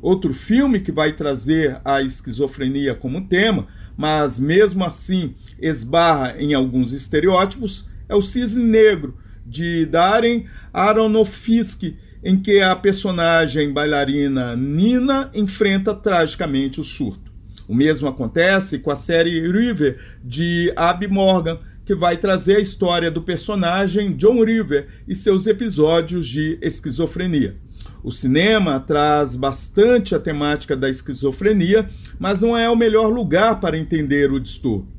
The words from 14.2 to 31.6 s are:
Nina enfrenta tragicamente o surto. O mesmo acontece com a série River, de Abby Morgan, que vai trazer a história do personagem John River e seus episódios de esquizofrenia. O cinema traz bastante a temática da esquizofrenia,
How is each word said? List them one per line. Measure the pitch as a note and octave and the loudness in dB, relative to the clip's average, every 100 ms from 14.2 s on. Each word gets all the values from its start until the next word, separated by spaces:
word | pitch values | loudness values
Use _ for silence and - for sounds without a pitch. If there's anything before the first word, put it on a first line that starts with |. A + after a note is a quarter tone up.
| C#3+ C3+ B2 A#2+ | 0 0 -2 -4
Nina | C3+ D3 G#3 B3 C4 C4+ C4+ | -2 0 0 0 0 -2 -2
enfrenta | - G3+ - B3+ D4 F#3+ G3+ | -4 -4 0 0 0 -2 -4
tragicamente | G#3+ F3+ D#3 - E3+ C3+ C#3 C3 | -2 0 0 -2 -4 -2 -2 -4
o | |
surto. | C#3+ - B2 F#2+ - - - - - | -10 -6 -8 -8 -16 -20 -20 -20 -6
O | |
mesmo | A2+ D3 D3+ C#3+ | 0 2 2 -2
acontece | C3 A#2 - F3 F#3+ F#3+ D3 | -4 -4 0 2 2 0 -6
com | D#3 | -4
a | C#3+ | -6
série | - E3 E3+ E3+ E3 | -2 0 2 0 -2
River, | F#3+ A#3+ G3 D3 - - - | 0 0 2 0 -2 -14 -18
de | B2 B2 E3+ E3+ E3+ - | -12 -4 -2 0 0 0
Abby | E3 F3+ G3+ | 0 0 -2
Morgan, | G3 F#3+ F#3 E3 E3 - - - | 2 4 2 0 -6 -10 -20 -4
que | F#3+ | 0
vai | F3 E3 | 0 0
trazer | G3 F#3 F3+ G3+ | 0 0 4 2
a | |
história | G3 - F#3 F3 E3+ | 2 -2 0 0 0
do | D#3+ | -4
personagem | E3 E3+ - G#3 F3 F3+ G3 F#3+ G3+ C#3+ | -4 -6 -4 -2 0 0 0 -2 -2 2
John | F#3 B3 | 4 4
River | A3 A3+ F3 C#3+ C#3+ - - | 4 2 0 -2 -2 -16 -10
e | F#3 | -4
seus | - F#3+ G3+ | 2 2 2
episódios | G#3 A#3 D3 D3+ E3 D#3+ F3+ C#3+ | -2 -2 2 4 4 0 -4 -4
de | C3 D#3 E3 | -4 -4 -2
esquizofrenia. | - - D#3 A#2 D#3+ - F3+ D#3 G#2 - - - - - | -6 -6 -8 -4 -4 -2 -2 0 0 -4 -18 -20 -20 -14
O | - | -12
cinema | - C3 C3 F#3+ A3 F3 C3+ | -6 0 2 4 4 2 -2
traz | - D3 D3+ D3 C#3+ | -2 0 2 2 0
bastante | B2 C#3 C3 - - A3 B3 - | -2 -4 -4 -4 2 4 4 2
a | E3 | -2
temática | - D3 D3 D3 - C#3 | -2 -2 -2 -2 -2 -2
da | C3+ | -2
esquizofrenia, | C3 - C3 C3+ C3 G3 G#3+ | -2 -8 -4 -4 0 2 2